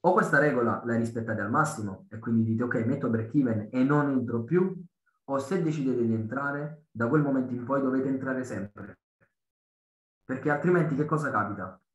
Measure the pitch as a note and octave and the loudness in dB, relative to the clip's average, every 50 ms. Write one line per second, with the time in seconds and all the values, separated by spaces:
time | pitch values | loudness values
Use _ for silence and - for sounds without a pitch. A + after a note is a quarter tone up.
0 | - F3 F3+ G#3+ - - D3+ D3 D3 D3 B2+ B2 A#2 A2 G2 - - A#2+ A#2 A#2 | 4 4 4 4 4 4 4 4 4 4 4 2 2 0 0 -2 -2 -2 0 0
1 | A#2 A2+ - A#2+ A2+ A2+ A2 G#2+ G2+ G#2 B2 D3+ D3 D3 - A2+ G#2+ G2 F#2+ - | 0 0 -2 -4 -4 -4 -4 -4 -2 0 2 2 2 0 -2 -6 -6 -8 -8 -10
2 | - _ - A2+ - A#2+ A#2 A2+ A2+ A2+ A2+ A2+ B2 A#2+ - B2 A2+ B2 C#3+ - | -14 _ -14 -10 -4 0 2 2 2 2 0 0 0 0 0 -2 0 0 -2 0
3 | - A#2+ A2+ A2+ A2 - - D3 B2+ A#2+ A2 G#2+ G#2 - - B2+ C3 C#3 D3 D3 | 0 -2 -2 -2 -2 0 2 2 2 4 0 -2 -2 -2 0 2 4 4 4 4
4 | D3 C#3+ C3+ B2+ B2 A2+ A#2 A#2 A2+ A#2+ D#3 F3+ F#3+ F#3+ - - - - _ _ | 4 2 0 0 0 0 -2 -4 -2 2 2 2 2 2 -2 -8 -14 -18 _ _
5 | _ _ _ _ _ - C3+ C3+ C3+ - F#3+ F3+ E3 D#3 D3 D3+ C3 C3 A#2+ A#2+ | _ _ _ _ _ -4 -4 -4 -2 -2 -2 0 0 0 -2 0 -2 0 0 2
6 | A#2 A2+ A2 A2 A2 G#2+ B2+ C3+ C#3+ C#3+ C#3+ D3 D3 D#3 - - _ _ _ A2 | 2 0 0 0 -2 -4 -6 -4 -4 -4 -4 -4 -6 -8 -10 -14 _ _ _ -2
7 | A#2 A#2 D3 D#3 C#3+ C#3 C3 C3 B2 - A#2+ A#2 A#2 A#2+ C3+ C3+ C3+ C3 C3 C3 | 0 2 2 2 2 2 0 0 0 -2 -4 -6 -4 -2 -2 0 0 0 0 0
8 | C3 C#3 C3+ C3 C3 C3 C3 C3 A#2+ - A2 G2 G2 G#2 _ - - G#2 - _ | 0 0 -2 -2 -2 -4 -4 -4 -4 -6 -6 -8 -8 -10 _ -14 -16 -16 -16 _
9 | _ _ _ _ _ _ _ _ _ _ _ _ _ _ _ _ _ _ _ _ | _ _ _ _ _ _ _ _ _ _ _ _ _ _ _ _ _ _ _ _
10 | _ _ _ _ _ - C3 B2+ - D3 D3 D3 - F3 F3+ E3+ D#3+ - C3+ C3 | _ _ _ _ _ -8 -8 -2 0 0 0 2 4 4 4 4 4 2 2 0
11 | D3+ - D#3+ D3+ C#3+ C3+ A2+ G#2 G2+ G#2+ G2+ G2 F#2 F#2 - _ _ _ | 0 0 0 -2 -2 0 0 -2 -2 -2 -4 -8 -8 -12 -12 _ _ _